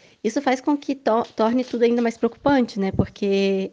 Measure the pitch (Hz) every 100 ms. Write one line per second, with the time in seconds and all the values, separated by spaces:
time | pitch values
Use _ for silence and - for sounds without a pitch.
0 | _ _ 214 285 269 262 285 285 - 269
1 | - 220 - - 220 247 247 240 240 240
2 | 233 233 233 - 285 285 233 208 196 -
3 | 190 - 202 196 196 196 190